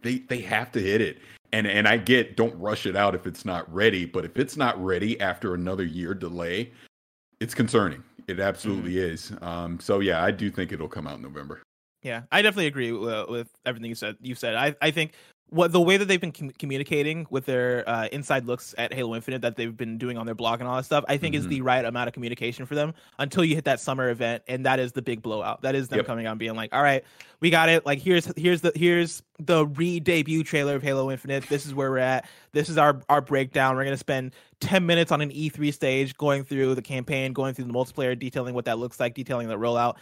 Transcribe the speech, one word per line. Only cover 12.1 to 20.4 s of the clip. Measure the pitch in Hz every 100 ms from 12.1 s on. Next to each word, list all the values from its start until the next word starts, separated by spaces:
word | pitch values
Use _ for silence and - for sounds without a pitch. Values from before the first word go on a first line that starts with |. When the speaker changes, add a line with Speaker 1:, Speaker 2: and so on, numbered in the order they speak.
| 117 123
Speaker 2:
I | 175
definitely | 208 196 156
agree | 139 120
w-, | 117 113 110 95
with | 120 117 _ 127
everything | 117 117
you | 117
said. | 104 110
You | 123 120
said | 123
I, | 110 143 143
I | 156
think | 156 156 - - _ _
what | 160 170
the | 175
way | 170 196
that | 196
they've | 185
been | 175
com-, | - 165 -
communicating | 143 135 143 151 147 160 160
with | 135
their, | 131 127 123 123 110
uh, | 117 110
inside | 143 139 135 120
looks | 123 - -
at | 117
Halo | 131 120 113
Infinite | 117 131
that | 120 113
they've | 117 113
been | 117 113
doing | 123 117
on |
their | 113
blog | 110